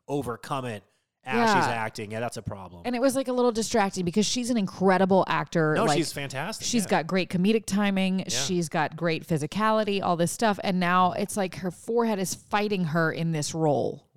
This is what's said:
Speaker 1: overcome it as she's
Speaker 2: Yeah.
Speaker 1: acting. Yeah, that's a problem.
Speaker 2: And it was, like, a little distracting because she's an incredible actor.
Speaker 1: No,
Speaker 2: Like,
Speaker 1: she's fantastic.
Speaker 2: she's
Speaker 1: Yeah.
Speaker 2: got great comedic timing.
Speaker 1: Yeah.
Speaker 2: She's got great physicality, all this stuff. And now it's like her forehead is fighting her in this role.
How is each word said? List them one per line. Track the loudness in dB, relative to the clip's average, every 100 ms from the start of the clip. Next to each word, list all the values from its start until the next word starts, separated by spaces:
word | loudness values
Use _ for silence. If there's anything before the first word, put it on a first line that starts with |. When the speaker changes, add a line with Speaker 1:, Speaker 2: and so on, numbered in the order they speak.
| -8
Speaker 1:
overcome | -6 -6 -8 -6 -6 -6
it | -8 -12 _ _ _
as | -4 2 4
she's | 4 2
Speaker 2:
Yeah. |
Speaker 1:
acting. | 0 -4 -6 -8
Yeah, | -6
that's | -6 -8
a |
problem. | -10 -12 -14 -10
Speaker 2:
And | -6
it | 0
was, | 0 0
like, | -2
a |
little | 0 0
distracting | 0 0 0 0 -2
because | -2 0 0
she's | 0 0
an | 0
incredible | -2 2 4 4 6 4 4
actor. | 0 0 0 2
Speaker 1:
No, | 2
Speaker 2:
Like, | 2 2
Speaker 1:
she's | 0
fantastic. | -4 -8 -6 -8 -6 -2
Speaker 2:
she's | 0
Speaker 1:
Yeah. | 2
Speaker 2:
got | 0 2
great | -2 0
comedic | 0 2 2 0
timing. | 0 0 2 0 0
Speaker 1:
Yeah. | -2
Speaker 2:
She's | -4 0 0 0
got | 0 -2 -2
great | -2 -2 -2
physicality, | -2 -2 0 2 2 2 0
all | 0 2
this | 0
stuff. | 0 0 0
And | 0 0
now | 2 4 4
it's | 2 -4 -2
like | -4 -4
her | -8
forehead | -6 -2 0 2 0
is | -2
fighting | -6 -4 -2 0 0
her | 0 2 0
in | 0 -2
this | -2 -2
role. | 0 2 2 0 -6 _